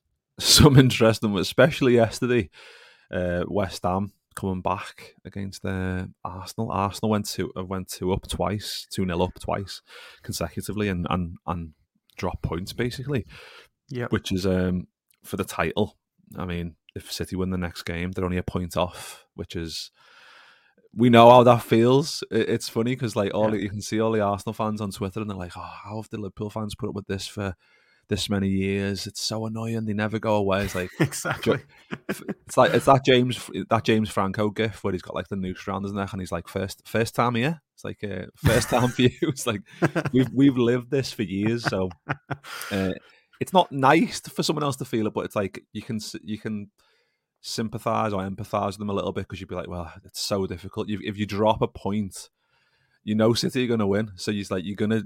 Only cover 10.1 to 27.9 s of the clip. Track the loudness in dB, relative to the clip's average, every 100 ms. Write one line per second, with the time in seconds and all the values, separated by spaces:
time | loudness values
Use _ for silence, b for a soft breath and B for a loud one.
10.1 | B -10 -6 -6 -8 -6 -2 -2 -2 -2
11.1 | -2 -4 -8 -8 -8 -8 -16 _ _ _
12.1 | -8 -8 -4 -6 -6 -8 -6 -6 -6 -6
13.1 | -6 -6 B B B B _ -12 -8 -2
14.1 | -2 0 -2 2 2 2 -2 -6 _ _
15.1 | _ -8 -6 -6 -4 -2 0 -2 _ _
16.1 | _ -16 -10 -6 -6 -8 -12 _ -16 -10
17.1 | -8 -6 -4 -2 -2 -4 -8 -8 -6 -4
18.1 | -2 -2 -2 -2 -4 -4 -2 -2 -4 -16
19.1 | -18 _ -14 -10 -8 -8 -10 -14 b b
20.1 | b b b b b b b _ 2 8
21.1 | 10 12 12 10 6 4 4 6 4 2
22.1 | -6 -4 -2 0 -2 -2 -4 -2 -2 -4
23.1 | -2 -2 0 0 0 -4 -6 -4 0 0
24.1 | 2 0 -2 -6 -4 -4 -4 -6 -6 -6
25.1 | -6 -8 -8 -10 -12 -14 -16 -12 -12 -10
26.1 | -10 -10 -8 -8 -6 -8 -8 -8 -8 -6
27.1 | -6 -6 -6 -8 -8 b b b